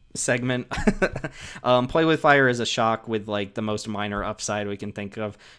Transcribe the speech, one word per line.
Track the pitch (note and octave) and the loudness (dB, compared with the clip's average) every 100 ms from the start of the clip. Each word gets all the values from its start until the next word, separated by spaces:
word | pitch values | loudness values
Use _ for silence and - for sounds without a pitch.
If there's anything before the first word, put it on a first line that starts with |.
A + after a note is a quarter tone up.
| _ | _
segment. | - - B2 B2 B2 - | -6 -2 -2 0 -4 -4
<laughs> | - - G3+ F#3+ - - - - - | -2 0 2 0 -2 -10 -12 -16 -6
Um, | - B2 B2+ | 2 2 2
Play | E3 | 2
with | D#3+ D3+ | 2 4
Fire | D3+ C#3+ C3 | 6 6 6
is | B2 | 4
a | A2 | 0
shock | - A2+ A2+ - | 2 2 2 -2
with, | A2+ G#2+ | -4 -2
like, | G#2 G2+ | -2 -2
the | - | -4
most | G#2+ G#2+ - | -4 -4 -4
minor | G#2 G#2 G2+ | -6 -4 -4
upside | G2 G#2+ - G#2 G2+ | -4 -6 -4 -4 -4
we | G2+ | -6
can | G#2 | -8
think | G2+ G#2 G2+ | -8 -10 -6
of. | G#2+ G2+ - | -8 -8 -20